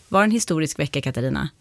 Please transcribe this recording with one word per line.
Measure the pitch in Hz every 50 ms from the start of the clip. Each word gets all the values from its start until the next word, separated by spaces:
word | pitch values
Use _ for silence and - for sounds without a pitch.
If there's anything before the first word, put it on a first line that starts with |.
| _ _
Var | - 190
det | 208
en | 214
historisk | 214 233 - - 180 156 156 151 - -
vecka, | 147 135 - 143
Katarina? | - 135 131 117 123 131 135 - - 147 - _